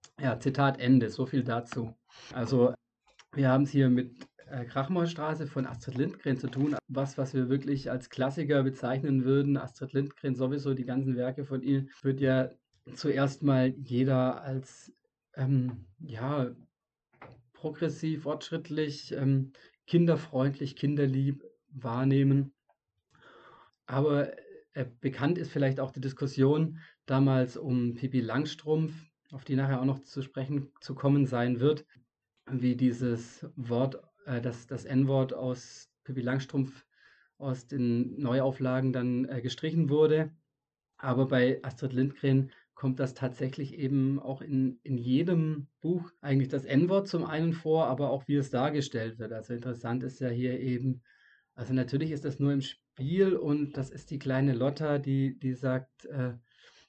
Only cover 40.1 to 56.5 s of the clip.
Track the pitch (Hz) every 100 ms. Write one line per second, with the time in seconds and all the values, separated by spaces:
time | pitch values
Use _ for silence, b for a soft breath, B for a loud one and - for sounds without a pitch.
40.1 | 156 156 - _ _ _ _ _ _ 135
41.1 | 123 131 131 123 - - - 139 127 135
42.1 | 139 139 135 135 B B - 135 131 131
43.1 | - 131 - 135 143 139 - 135 139 135
44.1 | 139 123 135 - 135 131 - - 127 120
45.1 | 131 170 170 156 151 139 _ 160 180 170
46.1 | _ 143 135 131 143 - 135 175 196 196
47.1 | 170 170 156 165 165 156 160 156 131 139
48.1 | 139 - 143 139 123 139 151 - 117 113
49.1 | 113 110 113 107 120 127 117 117 127 131
50.1 | 135 127 120 123 127 131 123 131 127 b
51.1 | b b b b - 104 131 123 139 160
52.1 | 143 147 135 139 139 135 - _ - 135
53.1 | 180 196 180 156 147 143 143 135 - -
54.1 | 139 135 131 139 120 127 143 156 143 139
55.1 | 135 135 - 135 127 135 131 131 _ -
56.1 | 143 127 120 b